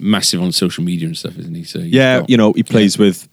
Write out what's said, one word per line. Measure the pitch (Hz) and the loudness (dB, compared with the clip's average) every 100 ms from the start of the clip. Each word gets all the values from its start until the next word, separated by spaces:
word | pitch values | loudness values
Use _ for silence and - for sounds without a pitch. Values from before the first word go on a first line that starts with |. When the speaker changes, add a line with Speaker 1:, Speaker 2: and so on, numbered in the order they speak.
Speaker 1:
massive | 95 104 - 90 | -2 0 0 -2
on | 90 | -2
social | - 90 - | -2 -4 -2
media | 87 87 82 | -4 -4 -6
and | 82 | -8
stuff, | - 85 | -12 -12
isn't | 85 | -12
he? | 82 | -12
So | 80 85 | -12 -10
he's | 85 | 0
Speaker 2:
Yeah, | 120 131 127 | 2 4 2
Speaker 1:
got | - | 2
Speaker 2:
you | 123 | 4
know, | 107 | 4
he | - | 2
plays | - 120 104 - | 0 4 2 4
Speaker 1:
Yeah. | |
Speaker 2:
with | 104 90 - | 2 0 -8